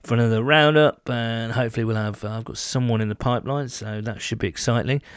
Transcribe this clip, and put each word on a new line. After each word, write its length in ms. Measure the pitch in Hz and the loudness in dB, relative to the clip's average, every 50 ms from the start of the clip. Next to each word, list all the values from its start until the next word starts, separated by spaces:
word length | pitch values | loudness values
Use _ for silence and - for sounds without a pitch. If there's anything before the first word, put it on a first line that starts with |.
| - | -4
for 120 | - 120 | -2 2
another 280 | 117 117 113 113 110 117 | 2 4 4 2 2 2
roundup, 680 | 135 151 156 151 151 156 151 151 139 - - _ - | 4 4 6 6 6 6 6 6 6 4 0 _ -6
and 420 | 123 120 117 113 117 113 117 113 113 | -4 -4 -4 -4 -4 -4 -4 -4 -2
hopefully 320 | 127 123 113 - 120 113 | -2 -2 0 -2 -2 0
we'll 120 | 113 110 | 0 0
have, 280 | 107 107 107 101 - - | 0 -2 -2 -4 -6 -8
uh, 60 | 104 | -8
I've 140 | 110 113 113 | -6 -8 -8
got 120 | 117 113 | -8 -8
someone 440 | - - - - 131 127 120 113 110 110 | -8 -8 -4 -2 0 0 2 2 2 0
in 60 | 107 | -2
the 60 | 104 | -2
pipeline, 540 | - - 127 123 120 - 127 139 143 139 120 | -2 -2 0 0 0 -2 -4 -4 -4 -6 -6
so 320 | - - 104 107 107 107 | -10 -10 -10 -8 -8 -6
that 220 | 107 117 104 92 - | -6 -8 -8 -8 -6
should 160 | - - 107 | -6 -4 -4
be 100 | - 95 | -4 -4
exciting. 540 | - - - - 117 117 - - 139 143 - - - | -4 -2 0 0 2 2 2 0 0 -2 -2 -6 -16